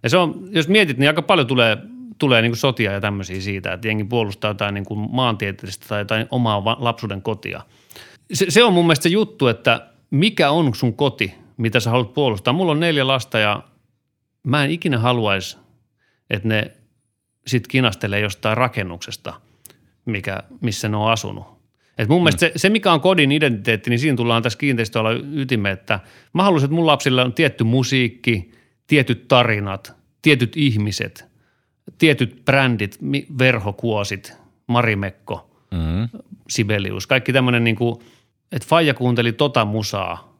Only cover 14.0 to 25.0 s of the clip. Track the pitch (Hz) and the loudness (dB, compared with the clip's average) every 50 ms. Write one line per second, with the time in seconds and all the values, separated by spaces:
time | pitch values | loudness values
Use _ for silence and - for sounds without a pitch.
14 | _ _ _ _ _ _ _ _ _ 131 131 151 143 143 160 170 - 170 139 117 | _ _ _ _ _ _ _ _ _ -2 0 0 0 0 -2 -2 -2 -2 0 0
15 | 110 123 123 120 110 104 98 95 87 - - _ _ _ _ _ _ _ _ _ | 2 2 0 2 0 0 0 -2 -4 -8 -14 _ _ _ _ _ _ _ _ _
16 | _ _ _ _ _ _ - 104 98 110 110 107 - - - _ _ _ _ _ | _ _ _ _ _ _ -6 -4 -2 -2 -2 -2 -2 -4 -12 _ _ _ _ _
17 | _ _ _ _ _ _ _ _ _ - 127 123 - - - 131 127 117 101 - | _ _ _ _ _ _ _ _ _ -2 -2 -2 -2 0 0 0 2 0 0 -2
18 | - 104 101 101 104 101 98 - - 110 110 113 127 123 - 120 98 90 85 85 | -6 -4 -2 -2 -2 -4 -6 -4 -2 -2 0 0 0 -2 -2 -6 -8 -8 -10 -14
19 | - - - - _ - - - _ _ _ _ _ - - _ _ _ _ _ | -14 -14 -16 -14 _ -16 -16 -16 _ _ _ _ _ -20 -20 _ _ _ _ _
20 | _ - 110 101 92 104 98 101 - _ - - - 120 104 - - 107 107 104 | _ -6 -6 -4 -4 -6 -8 -8 -10 _ -12 -6 -4 -4 -4 -2 -4 -2 -2 0
21 | 104 110 113 - - 98 98 98 92 - - _ _ _ _ _ _ _ _ - | 2 0 0 0 -2 -8 -10 -12 -16 -18 -20 _ _ _ _ _ _ _ _ -4
22 | 117 107 151 180 175 160 95 87 175 160 - 160 - 190 214 226 208 196 170 151 | 2 4 4 6 6 4 4 4 2 0 0 2 2 2 2 4 4 4 2 4
23 | - 180 190 180 147 135 143 156 151 139 117 104 101 - 113 104 - - 120 113 | 4 2 4 4 4 4 4 2 2 2 0 0 0 -2 -2 0 0 -2 -2 0
24 | 135 160 139 117 120 117 117 113 113 123 107 - - 143 131 117 113 107 - 117 | 2 0 0 0 0 2 0 2 0 -2 -4 -2 -2 -2 0 0 -2 -2 -2 -2